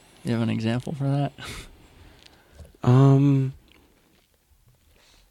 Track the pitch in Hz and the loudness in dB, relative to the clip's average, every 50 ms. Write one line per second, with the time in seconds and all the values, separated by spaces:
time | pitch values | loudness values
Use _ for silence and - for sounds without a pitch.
0 | _ _ _ - - - 120 113 117 113 110 113 110 113 117 123 - - - 131 | _ _ _ -14 -8 -6 -4 -2 -2 -2 -4 -4 -4 -4 -4 -4 -6 -8 -8 -6
1 | 139 139 139 143 143 - - - - - - - - - - - - _ _ - | -4 -4 -2 -2 -4 -4 -8 -12 -16 -16 -14 -16 -16 -20 -20 -20 -20 _ _ -20
2 | - - - - - - _ _ _ _ _ - - - _ _ - 127 123 131 | -20 -20 -20 -20 -20 -20 _ _ _ _ _ -20 -20 -20 _ _ 0 2 4 6
3 | 139 139 139 135 139 143 139 135 135 131 139 - _ _ _ _ _ _ _ _ | 6 6 6 4 4 2 2 0 -2 -4 -8 -12 _ _ _ _ _ _ _ _
4 | _ _ _ _ _ _ _ _ _ _ _ _ _ _ _ _ _ _ _ _ | _ _ _ _ _ _ _ _ _ _ _ _ _ _ _ _ _ _ _ _
5 | _ _ _ _ _ _ | _ _ _ _ _ _